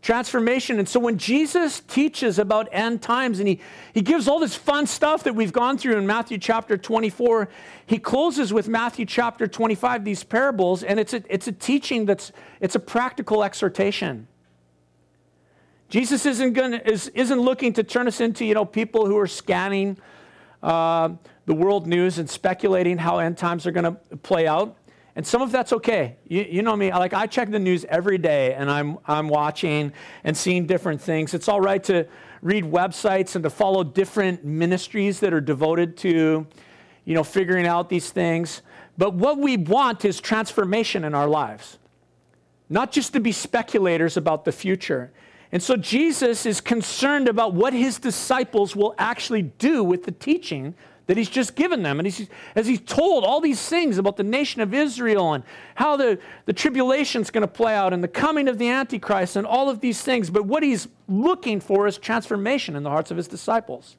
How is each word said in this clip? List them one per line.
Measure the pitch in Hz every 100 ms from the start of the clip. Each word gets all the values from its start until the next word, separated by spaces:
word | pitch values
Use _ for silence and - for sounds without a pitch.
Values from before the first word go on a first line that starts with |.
Transformation. | - 233 240 254 226 254 247 233
And | 196
so | 247
when | 233 214
Jesus | - 262 311 359 330 -
teaches | - - 302 - 247 180
about | 208 214 220
end | 180 226 233
times, | - 240 262 196
and | 202
he, | 185 - - -
he | -
gives | 190 330 226
all | 302
this | 302
fun | - - 285 294
stuff | - 294 311
that | -
we've | 220 220
gone | 202 240 269
through | 262 214
in | 196
Matthew | 214 233 -
chapter | - 226 220 202
twenty-four, | - 220 220 - 240 226 202 - - -
he | - 220
closes | - 247 330 262 240
with | 214 208
Matthew | 226 233 233
chapter | 220 - 240 233 220
twenty-five, | - 226 208 247 247
these | 208 196
parables, | - 220 277 233 180 180
and | 196 208
it's | 214
a, | 247 -
it's | 190 208
a |
teaching | 196 - 277 - 247 208
that's, | 196 - - - -
it's | 190
a | 214
practical | - 233 254 - 220 214
exhortation. | 202 - 196 185 196 202 175 123 113 _ _ _ _ _ _ _ _ _ _ _ _ _ _ _ _
Jesus | 208 247 269
isn't | 294 240 262
gonna, | 247 262 233
is, | 220 220 -
isn't | - 247 262
looking | 247 254 254
to | 233
turn | 214 247 247
us | 214
into, | 233 220 220
you |
know, | 214
people | 208 - 226 226
who | 208 208
are | 190
scanning, | - - 180 190 196 196 190 - - - - - _
uh, | 160 165 165 165 165 170 - _
the | -
world | 160 185 202 165
news | 175 180 165
and | 151
speculating | - 190 185 208 190 175 175
how | 165 175
end | 165 175
times | 175 170 180
are |
gonna | 170 170 180 _ 147
play | - 185 160
out. | 156 220 - _ _ _ -
And | 156
some | 240
of | 262
that's | 254 240
okay. | 233 226 220 127 120 -
You, | 170 202
you | 175
know | 226 214
me, | 196
like, | 180 180
I | 196 -
check | - 220
the | 208
news | 185 180 -
every | 160 180 190
day, | 165 147 131
and | 135 139
I'm, | 143 147 156
I'm | - 151 156
watching | 147 147 151 180 151 147 143 - -
and | - 156
seeing | - 180 165
different | 180 - 147
things. | - 160 156
It's | 175 -
all | 202
right | 190 196
to | 196 185 160 - - -
read | 165 208
websites | 165 170 185 170 214 190 185
and | 190
to | 160
follow | - 196 190
different | 165 185 190 - 190 180
ministries | 143 156 170 180 - 220 202 190
that | 202
are | 165
devoted | 139 139 156 165 170 165
to, | 190 165 160 156 151 - - - - _
you | -
know, | 165
figuring | 151 196 180 185 175
out | 170 170
these | 180 160
things. | - 170 165 165 - - - - -
But | 190
what | 180 240 294
we | 285 247
want | 156 220 269 226
is | 208 185
transformation | - 220 220 - 196 208 226 196
in | 156
our | 147 147
lives, | 151 123 107 - - _ _ _ _ _ _ _ _ _
not | 170 254
just | - 254
to | 277
be | 226
speculators | 202 - 240 220 226 190 170 165 165
about | 156 156
the | -
future. | 147 190 185 - 135 123 _ - - -
And | 180
so | 175 254
Jesus | 165 233 320 294 254 233 233
is | 208
concerned | - 233 196 - 269 285 254
about | 220 226
what | 175 240
his | 254 262 -
disciples | 262 196 - 262 254 220 202 202
will | 202 -
actually | 202 240 - 226
do | 165 - 254 311
with | 190 180
the | 180
teaching | 180 - 339 - 147 135 170 - _ -
that | 190
he's | 220
just | 254 247 -
given | 339 320
them. | 165 143
And | 180
he's, | 185 214 - -
as | - 220
he's | 240
told | - - 339 330
all | 196 285
these | 311 240 -
things | 339 330 190
about | 196 202
the |
nation | 202 247 285 -
of | 214
Israel | 240 302 233 240 208 170
and | 147 117 - -
how | - 285 294
the, | 262 202 - -
the | -
tribulation's | 196 311 262 254 269 285 247 208
gonna | 226 208
play | - 226
out | 214 190
and | 180
the | 180
coming | - 294 302 277
of | 233
the | 240
Antichrist | 254 269 233 - 202 180
and | 202
all | 220 233 277
of | 240
these | 247 226
things. | - 254 180
But | 190
what | 202 285
he's | 302 226 - _ -
looking | 190 285 370 269 208
for | - 196 208
is | 196
transformation | - 226 - 214 202 269 - 147
in |
the | 143
hearts | 147 160
of | 170
his | 170
disciples. | - - 226 220 123 -